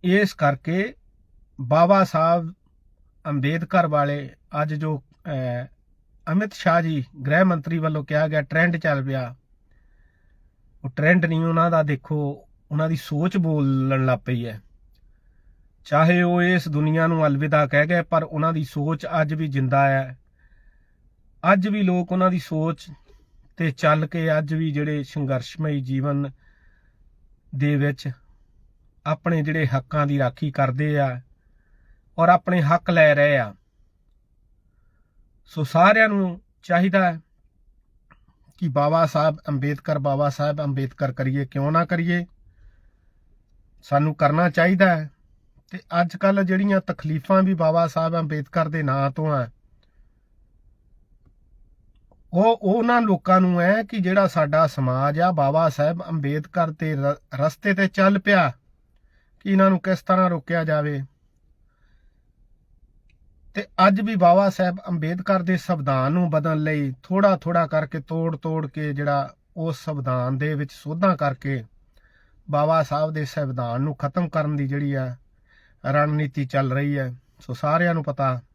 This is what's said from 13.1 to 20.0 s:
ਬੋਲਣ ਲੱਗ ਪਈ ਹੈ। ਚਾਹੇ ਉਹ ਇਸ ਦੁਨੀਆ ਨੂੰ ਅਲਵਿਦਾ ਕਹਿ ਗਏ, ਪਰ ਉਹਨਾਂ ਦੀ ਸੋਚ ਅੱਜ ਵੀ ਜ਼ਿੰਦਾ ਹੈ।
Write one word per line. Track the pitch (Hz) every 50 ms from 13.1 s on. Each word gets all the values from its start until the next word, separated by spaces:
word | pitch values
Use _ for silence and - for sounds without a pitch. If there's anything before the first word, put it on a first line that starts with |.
| 151 147 156 180 -
ਬੋਲਣ | 202 175 165 156 151 143 135 135 131 131 131 135 135 131
ਲੱਗ | 131 127 123
ਪਈ | - - 127 120 120
ਹੈ। | 117 107 107 - _ _ _ _ _ _ _ _ _ _ _ _ _ _ _ _ _ - _ _ _ _ _ _
ਚਾਹੇ | - - 147 160 165 175 175 180
ਉਹ | 175 175 180 175
ਇਸ | 175 185 180 - -
ਦੁਨੀਆ | 151 147 151 156 156 160 165
ਨੂੰ | 160 170 160 156
ਅਲਵਿਦਾ | 147 143 135 147 151 147 151 151
ਕਹਿ | 135 147 147 147
ਗਏ, | 156 180 175 165
ਪਰ | - - 160 -
ਉਹਨਾਂ | - - 151 151 160 165
ਦੀ | 160 151
ਸੋਚ | 131 - 151 147 151 160 147 - - - 165
ਅੱਜ | 156 147 160
ਵੀ | 156 160 151
ਜ਼ਿੰਦਾ | 135 139 131 127 127 139 139
ਹੈ। | 139 135 135